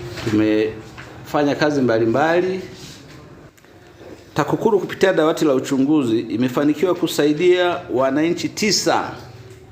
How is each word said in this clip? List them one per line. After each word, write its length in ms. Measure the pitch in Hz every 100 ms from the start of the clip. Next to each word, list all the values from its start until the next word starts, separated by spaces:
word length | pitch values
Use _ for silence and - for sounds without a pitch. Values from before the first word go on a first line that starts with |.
| - - 113
Tumefanya 1200 | 104 107 107 110 - - - - - - 147 143
kazi 260 | 127 151 143
mbalimbali. 800 | 120 113 113 127 160 175 185 190 - - - - - - - - - - - - - - - - -
takukuru 460 | - 143 151 226 196
kupitia 320 | 160 - 190
dawati 320 | 165 156 170
la 100 | 160
uchunguzi 680 | 131 - 131 135 156 117 113
imefanikiwa 720 | - 107 127 147 147 147 180
kusaidia 840 | 170 160 - 147 151 180 180 175 - -
wananchi 540 | 120 135 143 165 165 151
tisa. 640 | - 208 - 165 113 - - - - - - -